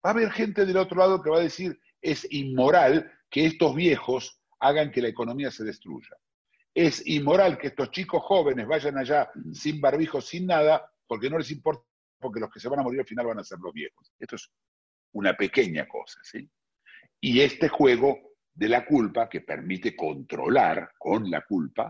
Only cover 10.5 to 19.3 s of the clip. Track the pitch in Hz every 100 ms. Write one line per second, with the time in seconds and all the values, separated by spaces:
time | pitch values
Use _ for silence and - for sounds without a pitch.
10.5 | 165 151 156 - _ _ 110 127 160 151
11.5 | 147 160 147 _ _ _ _ 131 110 107
12.5 | 107 110 139 131 135 131 113 117 110 92
13.5 | 90 90 76 73 _ _ _ 117 113 -
14.5 | _ _ _ _ _ _ 104 98 - 98
15.5 | - 107 78 - 58 - - - - -
16.5 | _ _ _ _ - _ _ - 123 139
17.5 | - 160 - 139 120 139 131 - _ _
18.5 | - 107 120 - 147 107 117 117